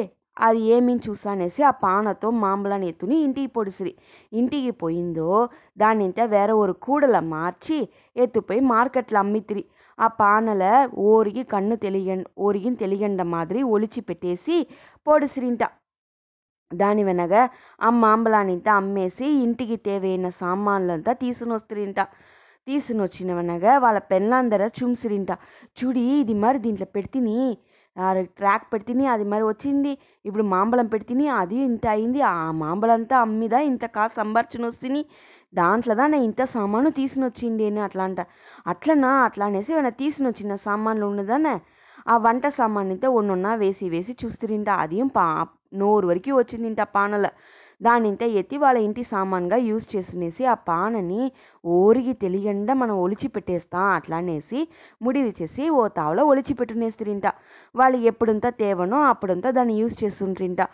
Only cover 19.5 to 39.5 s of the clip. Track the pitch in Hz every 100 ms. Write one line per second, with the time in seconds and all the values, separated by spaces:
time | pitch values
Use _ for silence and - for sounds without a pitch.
19.5 | 233 233 226 202 202 190 185 180 180 180
20.5 | 190 208 196 180 165 214 247 247 240 233
21.5 | 226 - 208 202 196 190 _ _ _ _
22.5 | _ - 277 269 226 190 - 185 175 175
23.5 | 170 196 277 247 208 - 190 208 254 247
24.5 | 208 208 - 247 240 226 202 190 180 -
25.5 | - - - 254 254 240 285 226 214 214
26.5 | 269 226 202 190 202 185 262 233 220 262
27.5 | 214 _ _ _ - 185 190 180 - 196
28.5 | 214 - 220 208 247 269 233 202 208 220
29.5 | 214 277 277 277 269 _ _ 208 202 214
30.5 | 185 208 240 233 220 214 247 294 240 175
31.5 | 233 269 226 233 214 226 262 247 170 160
32.5 | 160 156 185 226 226 226 262 226 220 226
33.5 | 240 302 254 233 214 220 226 214 226 233
34.5 | 240 233 233 254 277 294 _ - _ _
35.5 | 180 170 220 240 214 294 302 233 - 262
36.5 | 233 202 214 294 277 269 269 262 - 240
37.5 | 220 214 208 196 190 190 185 175 _ -
38.5 | - - 185 294 311 254 269 233 202 202